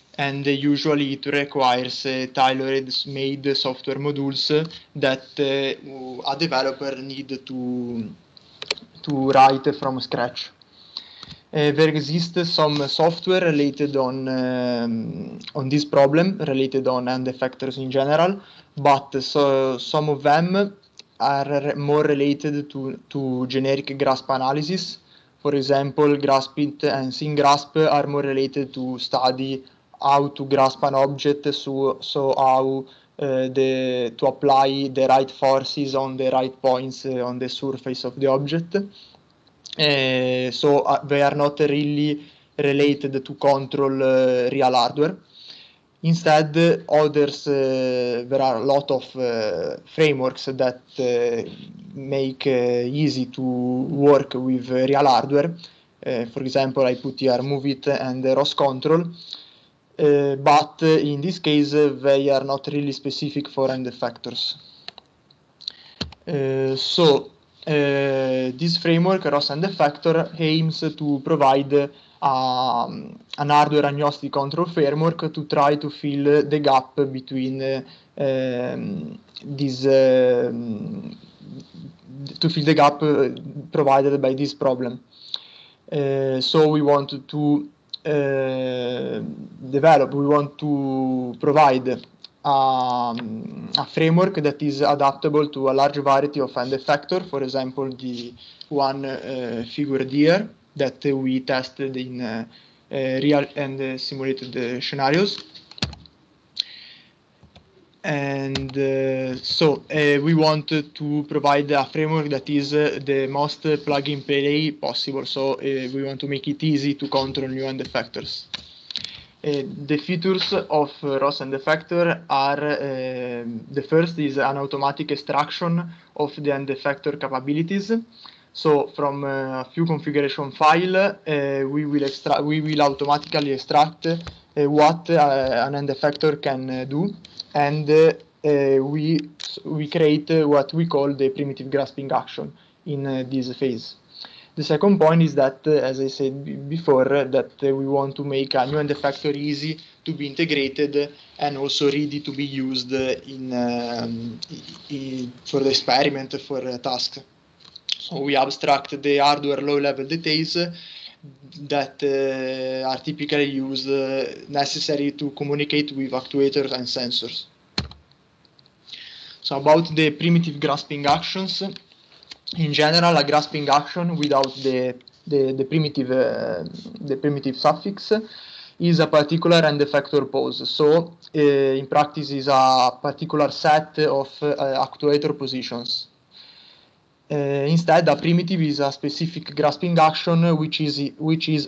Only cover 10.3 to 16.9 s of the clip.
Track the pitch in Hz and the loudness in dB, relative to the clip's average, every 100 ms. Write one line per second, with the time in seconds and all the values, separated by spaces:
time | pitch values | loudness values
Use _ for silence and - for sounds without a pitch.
10.3 | - - _ _ _ - - - - - | -6 -16 _ _ _ -20 -20 -18 -20 -20
11.3 | - _ 156 147 143 160 151 139 165 170 | -20 _ 0 2 4 4 2 0 -2 -2
12.3 | 180 170 - 156 147 139 - 165 170 185 | -2 -2 2 2 2 -2 2 2 2 0
13.3 | 185 175 147 143 139 143 135 127 135 131 | 2 2 2 0 0 -2 0 -2 -2 -4
14.3 | 131 127 127 123 120 117 113 113 - - | -2 -2 -2 -2 -2 -2 -4 -6 -8 -10
15.3 | - - 147 131 147 147 143 139 156 185 | -14 -12 -8 -2 -2 2 4 6 4 2
16.3 | 190 147 131 135 135 131 | 0 -2 0 0 0 0